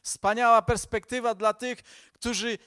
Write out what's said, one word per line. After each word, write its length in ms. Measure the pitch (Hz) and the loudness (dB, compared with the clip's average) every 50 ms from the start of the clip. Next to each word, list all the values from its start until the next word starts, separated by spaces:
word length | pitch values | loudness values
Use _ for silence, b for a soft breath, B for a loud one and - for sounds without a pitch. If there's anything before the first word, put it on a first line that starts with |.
Wspaniała 600 | B - - - - 196 214 226 247 233 233 226 | B -12 -8 -4 -2 -2 0 2 4 6 6 6
perspektywa 760 | - - 240 202 - - - 220 - - 247 254 233 240 220 | 4 2 -2 -2 -4 -6 -6 -8 -6 -6 -6 -4 -2 -4 -2
dla 180 | 185 214 214 208 | 0 0 -2 0
tych, 300 | - 247 247 247 - - B B B B B B | -2 -4 -8 -8 -8 -12 B B B B B B
którzy 440 | B - 240 240 190 208 240 220 180 b | B -6 -6 -4 -4 -4 -4 -6 -6 b